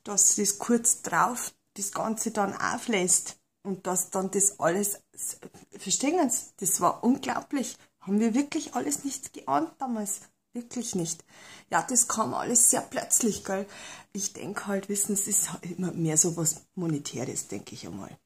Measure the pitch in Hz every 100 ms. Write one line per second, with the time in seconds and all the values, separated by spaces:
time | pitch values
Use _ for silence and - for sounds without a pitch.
0 | - 202 - - 202 - - 240 233 -
1 | - 165 175 240 - - _ - 196 -
2 | 208 220 226 220 202 - - 240 - 208
3 | 185 - - - _ _ 196 185 190 185
4 | - 196 190 202 - - 156 185 202 -
5 | _ - - - - - - - 196 -
6 | 269 359 277 - - - 180 - 175 -
7 | 240 277 254 233 - 277 220 - - _
8 | - 202 233 226 285 320 - 233 285 285
9 | 277 - - - - 285 320 - 262 220
10 | 202 - - _ _ 240 233 247 - 185
11 | 165 - - - - - - 175 165 240
12 | - 220 226 - - 233 - - - -
13 | - - 233 - - 190 196 - - -
14 | - 202 190 - 160 202 202 196 196 202
15 | - 196 - 208 - 160 175 175 180 -
16 | 160 156 175 170 160 - _ - 165 143
17 | - 117 123 104 - 101 - - 87 98
18 | - -